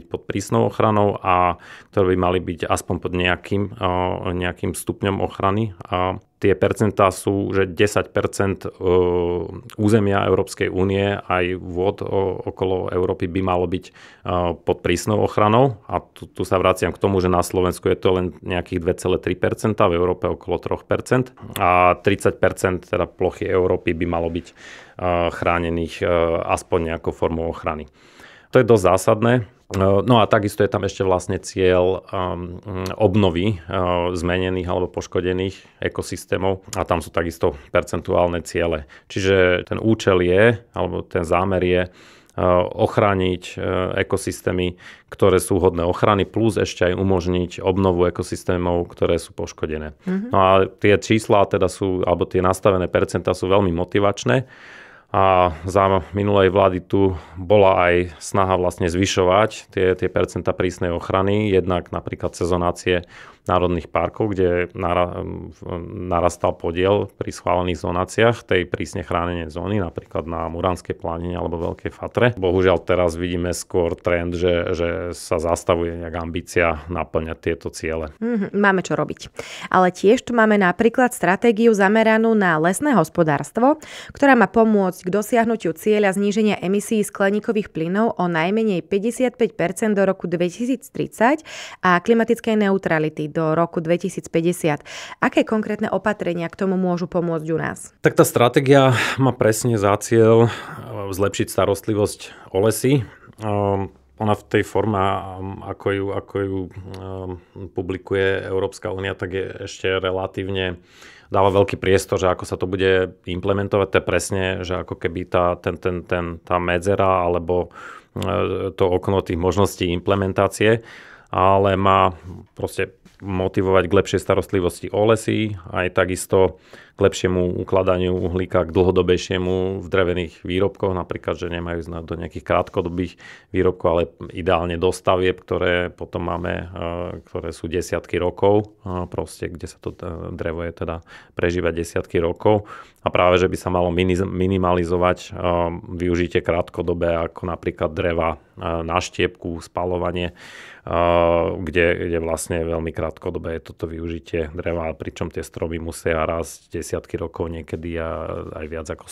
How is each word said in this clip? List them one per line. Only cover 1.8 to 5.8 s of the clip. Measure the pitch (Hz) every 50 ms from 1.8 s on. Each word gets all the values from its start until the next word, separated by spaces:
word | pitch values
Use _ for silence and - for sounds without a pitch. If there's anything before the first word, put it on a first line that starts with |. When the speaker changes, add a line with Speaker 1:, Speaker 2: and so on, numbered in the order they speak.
| - _ -
Speaker 1:
ktoré | 104 95 92 92 90
by |
mali | 90 87 92 92
byť | 76 90 87 78 87
aspoň | - 95 - - - 95 90
pod | - - 85
nejakým, | 90 90 90 87 - - - 101 98 101 101 101 -
o, | 95 90 90 90 90 90 92 92 95 95 87
nejakým | 90 90 90 87 - - 90 85
stupňom | - - - 87 - - 98 98 95
ochrany. | 92 - - - 98 98 98 107 113 107 95 -